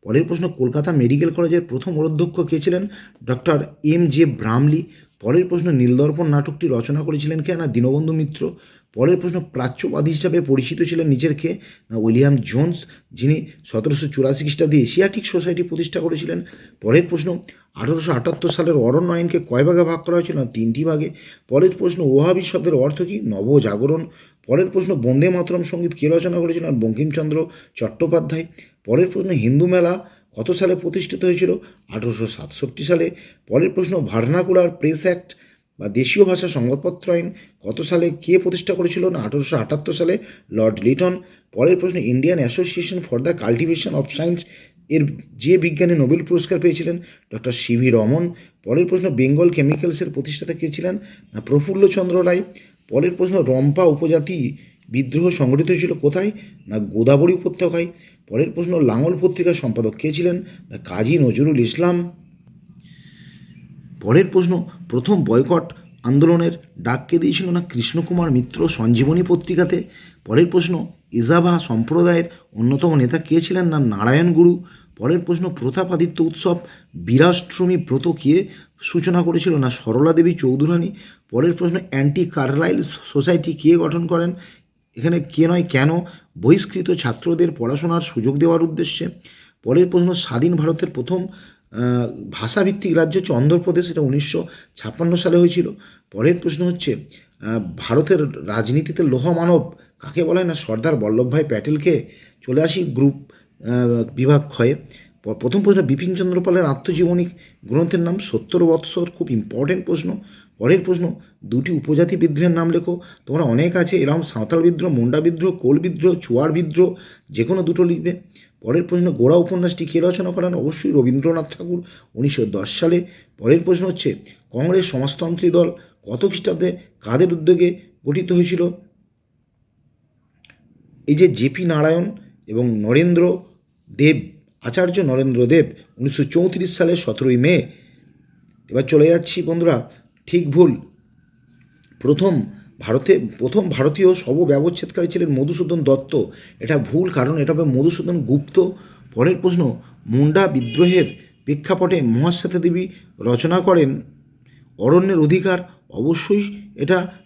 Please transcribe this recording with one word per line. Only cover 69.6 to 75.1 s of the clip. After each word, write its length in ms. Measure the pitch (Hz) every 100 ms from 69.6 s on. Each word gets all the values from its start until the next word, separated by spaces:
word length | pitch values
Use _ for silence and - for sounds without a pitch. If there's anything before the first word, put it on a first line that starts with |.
| 180 - - - - _ -
পরের 220 | 113 175
প্রশ্ন, 400 | 185 170 175 - - _
ইজাভা 480 | 120 117 170 175 175
সম্প্রদায়ের 640 | - 113 117 160 175 175 170 - _
অন্যতম 420 | - 117 139 170 151
নেতা 220 | 123 160
কে 240 | - 160
ছিলেন? 240 | 165 185 180
না, 140 | 156
নারায়ণ 540 | 131 101 110 139 175
গুরু। 300 | 160 175 175 - - _ _
পরের 220 | 120